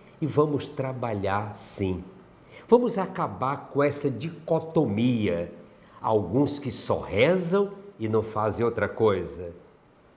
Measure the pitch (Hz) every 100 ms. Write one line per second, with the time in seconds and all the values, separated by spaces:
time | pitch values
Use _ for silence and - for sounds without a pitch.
0 | - - 143 120 151 139 - - 131 127
1 | 120 104 95 101 107 - - - 95 90
2 | - - - - - - - 240 247 196
3 | 180 - 139 107 131 139 - 139 143 143
4 | 143 110 165 - - 160 160 170 123 101
5 | 127 117 98 85 85 - - - - -
6 | 117 107 87 123 143 - 123 - - 98
7 | - 95 147 185 170 202 196 - - -
8 | 110 110 110 107 110 110 117 113 98 -
9 | 110 92 82 87 85 - - _ _ _
10 | _